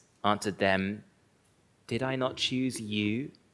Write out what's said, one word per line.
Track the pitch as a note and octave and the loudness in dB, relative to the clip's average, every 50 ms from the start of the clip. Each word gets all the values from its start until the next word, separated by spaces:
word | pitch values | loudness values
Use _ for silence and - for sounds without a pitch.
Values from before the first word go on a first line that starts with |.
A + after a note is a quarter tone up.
| _ _ _ _ | _ _ _ _
answered | - G2+ G#2 G2+ - A2 F#2 - | 2 2 2 2 0 -4 0 2
them, | G2+ F#2+ F#2+ F#2+ F#2+ G2 G#2 G#2+ - - _ _ _ _ _ _ _ _ _ _ _ _ _ _ _ - | 4 4 4 4 2 -2 -4 -6 -10 -18 _ _ _ _ _ _ _ _ _ _ _ _ _ _ _ -6
"Did | A#2+ A2+ C3 | -4 -2 -2
I | C3 C3+ C3 | -2 -2 0
not | B2+ C3 B2+ | 0 -2 0
choose | - - - C3 B2+ C3 C3 A#2 A2+ | -2 -2 0 0 0 0 0 -2 -4
you, | A2+ G#2 G#2 G#2+ G#2+ G#2 G#2+ A#2+ C#3 D#3 - - _ _ | -6 -2 0 0 2 2 0 -2 -4 -8 -12 -18 _ _